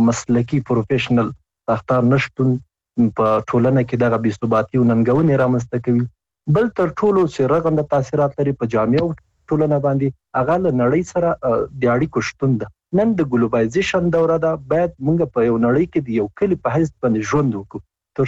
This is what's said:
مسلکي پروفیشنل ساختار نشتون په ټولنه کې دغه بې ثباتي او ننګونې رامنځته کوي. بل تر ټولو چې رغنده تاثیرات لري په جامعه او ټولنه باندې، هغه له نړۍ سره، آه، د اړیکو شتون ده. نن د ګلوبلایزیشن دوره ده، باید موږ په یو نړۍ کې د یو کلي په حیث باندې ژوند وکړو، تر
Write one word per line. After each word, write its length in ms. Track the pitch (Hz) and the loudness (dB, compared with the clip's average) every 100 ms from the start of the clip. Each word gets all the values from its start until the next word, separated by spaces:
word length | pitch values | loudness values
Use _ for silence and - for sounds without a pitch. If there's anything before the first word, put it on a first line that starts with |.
| 113 | 0
مسلکي 560 | 117 - 120 117 147 - | 0 0 -2 0 -2 -2
پروفیشنل 580 | 120 101 131 - 120 107 - _ _ - | -2 0 -2 0 0 -2 -6 _ _ -6
ساختار 400 | 113 - 127 120 | -4 -2 0 2
نشتون 420 | 135 - - 131 127 - _ _ - 117 107 | 2 -2 -2 0 -2 -6 _ _ -2 0 0
په 260 | 110 110 110 | 0 0 0
ټولنه 300 | 123 123 135 123 | 0 2 2 0
کې 80 | 120 120 | 0 0
دغه 120 | 113 | 0
بې 60 | 113 104 | -2 -2
ثباتي 420 | 113 110 110 131 | 0 0 0 0
او 60 | 120 | 2
ننګونې 440 | 113 117 131 160 135 | 2 2 2 2 2
رامنځته 340 | 127 123 123 123 123 | 2 0 -4 -6 -2
کوي. 220 | 120 123 _ _ _ - | -2 -2 _ _ _ -2
بل 140 | 160 233 - | 0 0 -2
تر 100 | 175 - | -4 0
ټولو 240 | 208 196 175 | 0 2 0
چې 80 | - 131 | 0 0
رغنده 280 | 160 165 156 147 | 0 0 -2 0
تاثیرات 440 | 143 135 147 143 143 | -2 0 -2 -2 -2
لري 120 | 139 131 | -4 -2
په 120 | 117 | -2
جامعه 260 | 113 110 139 170 | 0 2 0 0
او 20 | 156 _ _ - | -6 _ _ -4
ټولنه 280 | 156 151 147 139 | 0 2 2 0
باندې، 220 | 139 135 - _ 135 | 0 -2 -6 _ -4
هغه 160 | 127 180 | 0 0
له 80 | 185 127 | 0 0
نړۍ 220 | 123 156 175 | 2 0 -2
سره، 160 | 180 170 - 131 | -2 -2 -2 -2
آه، 160 | 113 - 135 | -2 -4 -2
د 20 | 123 | 0
اړیکو 340 | 120 160 - - | 0 0 -4 -6
شتون 320 | - 139 117 | -2 -2 -2
ده. 60 | 104 _ _ 180 | -4 _ _ 0
نن 120 | 226 190 | 0 0
د 80 | 147 | 0
ګلوبلایزیشن 760 | 120 117 117 113 165 190 185 175 | 0 0 0 0 -2 -2 0 0
دوره 220 | 165 165 165 | 2 2 2
ده، 80 | 160 160 131 | 0 -2 -2
باید 240 | 156 175 165 135 | -2 -2 -2 -2
موږ 120 | 170 147 | 0 0
په 100 | - 117 | 0 0
یو 100 | 113 | 2
نړۍ 200 | 120 135 175 | 2 2 0
کې 100 | 165 127 | -2 -2
د 20 | 113 | -2
یو 40 | 104 - | -4 -2
کلي 180 | 202 175 | -2 -2
په 100 | 120 143 | -2 -2
حیث 120 | 160 - | -2 -2
باندې 260 | 127 110 104 | -2 -2 0
ژوند 180 | 143 139 | 0 0
وکړو، 260 | 104 98 101 - _ _ | -4 -8 -16 -16 _ _
تر 100 | - | -4